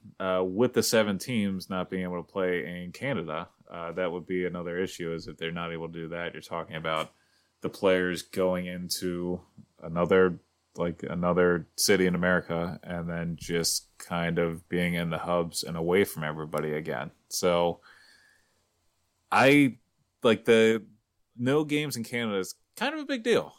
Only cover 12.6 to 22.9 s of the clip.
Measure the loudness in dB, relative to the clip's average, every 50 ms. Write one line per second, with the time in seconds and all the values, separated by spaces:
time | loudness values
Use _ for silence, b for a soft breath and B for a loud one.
12.6 | -4 -4 -6 -10 -10 -10 -8 -8 -6 -6 -6 -6 -6 -6 -8 -8 -6 -4 -2 -2
13.6 | 0 0 -2 -4 -6 _ _ -18 -10 -6 -4 -2 -2 0 0 0 0 -2 -2 -6
14.6 | -8 -4 -2 0 0 0 0 -2 -2 -2 -4 -4 -2 0 0 0 0 -2 -4 -8
15.6 | -8 -6 -6 -4 0 2 4 4 4 2 0 -6 -6 -6 -6 -6 -8 -6 -4 -4
16.6 | -4 -2 -4 -4 -4 -6 -6 -6 -8 -10 -14 _ _ -10 -6 0 2 2 4 4
17.6 | 2 2 0 -4 b b b b b b b b b b b b b b b b
18.6 | b b _ _ _ _ _ _ _ _ _ _ _ 0 4 6 8 8 8 8
19.6 | 6 4 2 -4 _ _ _ _ _ _ _ _ 4 4 4 4 6 6 8 8
20.6 | 8 6 4 2 -2 -8 _ _ _ _ _ _ _ _ _ -4 0 2 2 2
21.6 | 2 0 -2 -2 -2 -2 -6 -8 -8 -6 -4 -4 -2 -2 -2 -2 -2 -4 -8 _
22.6 | _ _ -8 -4 -4 -4